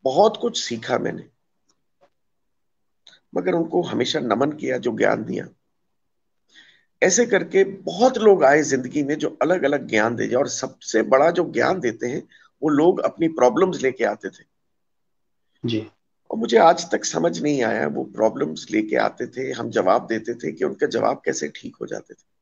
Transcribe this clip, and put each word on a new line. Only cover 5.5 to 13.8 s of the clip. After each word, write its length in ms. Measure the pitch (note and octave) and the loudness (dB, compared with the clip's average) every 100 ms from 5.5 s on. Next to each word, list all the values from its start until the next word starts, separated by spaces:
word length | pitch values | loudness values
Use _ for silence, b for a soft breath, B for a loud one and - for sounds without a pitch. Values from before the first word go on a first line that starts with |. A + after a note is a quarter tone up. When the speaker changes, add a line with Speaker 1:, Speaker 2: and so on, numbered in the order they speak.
| _ _ _ _ _ _ _ _ _ _ b b b b _ | _ _ _ _ _ _ _ _ _ _ b b b b _
Speaker 1:
ऐसे 220 | F3+ G3+ | 2 2
करके 380 | A#3+ F#3+ E3+ F#3+ | 2 0 2 0
बहुत 540 | F#3+ - - F3+ B3+ B3 | 0 -2 -10 2 2 6
लोग 260 | G#3+ F#3 | 6 6
आए 200 | C3+ D3+ | 6 6
जिंदगी 400 | C#3+ C3 C#3 C#3+ | 4 -2 -2 -4
में 140 | C#3 D#3 | -2 -2
जो 200 | D3+ - | -4 -2
अलग-अलग 460 | D3 F3+ - D3 - | 0 2 0 -2 0
ज्ञान 280 | A2+ A2 | 0 0
दे 120 | A2+ A2 | 0 -2
जाए, 120 | A#2+ | 0
और 80 | B2+ | -2
सबसे 540 | - B2+ - - A2 | -4 -8 -10 -2 -2
बड़ा 300 | A2 C3 D#3+ | 2 4 4
जो 200 | E3+ D3+ | 2 -2
ज्ञान 280 | G#2+ B2+ F3+ | 0 0 0
देते 280 | B2 - B2 | -4 -4 -6
हैं 200 | C#3 - b b _ | -6 -10 b b _
वो 60 | D3+ | 0
लोग 300 | C#3+ E3+ - | 4 2 2
अपनी 280 | A#2+ - D#3+ | -4 -2 -4
problems 540 | D#3+ - G#3+ F#3 D3 | 4 2 4 0 0